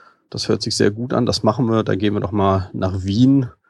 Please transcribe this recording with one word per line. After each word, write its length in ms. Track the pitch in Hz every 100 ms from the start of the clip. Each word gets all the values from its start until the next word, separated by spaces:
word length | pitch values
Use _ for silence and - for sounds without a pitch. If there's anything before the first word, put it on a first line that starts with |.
| _ _ _
das 200 | - -
hört 140 | 104
sich 120 | 113 -
sehr 160 | 107
gut 220 | 110 127
an, 120 | 120 117
das 180 | 110
machen 240 | 110 110 117
wir, 160 | 113
dann 140 | 104 98
gehen 160 | 104
wir 60 | 101
doch 140 | 98
mal 360 | 98 98 95 92
nach 320 | 120 95 95 95
Wien. 440 | 104 131 139 123 -